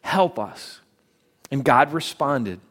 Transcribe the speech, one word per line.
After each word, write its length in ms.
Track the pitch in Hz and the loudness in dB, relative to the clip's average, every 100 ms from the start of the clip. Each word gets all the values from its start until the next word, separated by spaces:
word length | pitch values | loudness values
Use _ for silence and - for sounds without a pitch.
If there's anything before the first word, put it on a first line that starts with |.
help 380 | - 190 175 - | -2 0 0 -2
us?" 400 | 101 - - - _ _ _ _ _ _ - | -10 -12 -20 -20 _ _ _ _ _ _ -8
And 120 | 139 | -2
God 300 | 131 123 143 | 4 4 4
responded. 680 | 160 - - 143 139 104 90 _ | 0 -8 -4 -2 -2 -4 -8 _